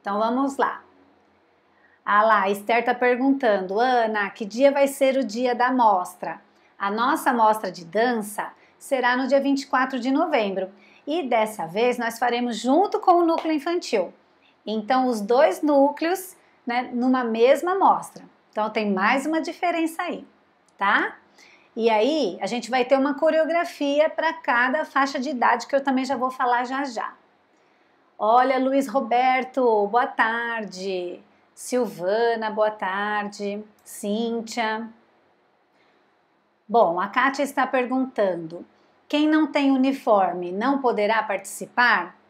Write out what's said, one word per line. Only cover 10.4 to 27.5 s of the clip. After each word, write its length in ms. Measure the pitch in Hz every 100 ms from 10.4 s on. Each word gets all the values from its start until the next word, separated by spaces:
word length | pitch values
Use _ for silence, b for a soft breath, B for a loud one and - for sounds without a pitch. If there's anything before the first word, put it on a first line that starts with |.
| 208 190 185 b b b -
E 160 | 320
dessa 440 | 269 233 214 - 165
vez 320 | 185 240 240
nós 200 | 233 226
faremos 380 | 247 240 240 214
junto 420 | 240 285 403 415
com 180 | 403 349
o 100 | 339
núcleo 260 | 330 320
infantil. 600 | 311 339 339 - 220 175 - _ b b b
Então, 440 | - 220 208 262 254
os 120 | 226
dois 400 | 202 240 320 349
núcleos, 760 | 302 285 277 285 320 381 - b b b
né, 240 | - 240 254
numa 300 | 247 254 254
mesma 520 | 240 226 240 277 349 392
mostra. 480 | 302 190 - - - _ _
Então, 180 | - 214
tem 220 | 220 208
mais 340 | 190 202 269 294
uma 140 | 320
diferença 640 | 349 311 349 330 330 320
aí, 200 | 359 208 - _ _ _ _ _
tá? 380 | 196 240 403 - _ b b b b
E 160 | - 226
aí, 480 | 214 233 311 226 185
a 60 | 196
gente 240 | 240 233
vai 140 | 262
ter 120 | 247 269
uma 180 | 277 277
coreografia 920 | 320 311 311 339 339 - 285 285 311
pra 240 | 311 320
cada 500 | 320 - 240 254 302
faixa 340 | 294 277 277 285
de 120 | 247
idade, 360 | 247 247 254 -
que 80 |
eu 80 | 277
também 220 | 277 262
já 120 | 262 262
vou 140 | 233
falar 320 | - 254 240
já 220 | 247 262
já. 280 | 285 214 - - _ _ _